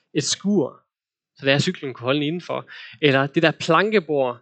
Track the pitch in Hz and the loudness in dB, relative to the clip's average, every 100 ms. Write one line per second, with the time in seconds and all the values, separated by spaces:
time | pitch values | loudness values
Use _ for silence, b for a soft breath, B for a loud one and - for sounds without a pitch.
0 | _ 160 - - 196 202 123 - _ _ | _ -4 -4 -4 0 0 -2 -6 _ _
1 | _ _ _ - 139 139 190 175 139 117 | _ _ _ -6 0 0 0 -4 -8 -6
2 | 120 147 147 175 - 131 135 B B B | -2 -2 -2 -6 -6 -8 -10 B B B
3 | 151 135 139 170 160 - - 165 208 214 | 2 4 2 2 0 0 0 2 2 0
4 | 160 147 127 117 | 0 0 0 -4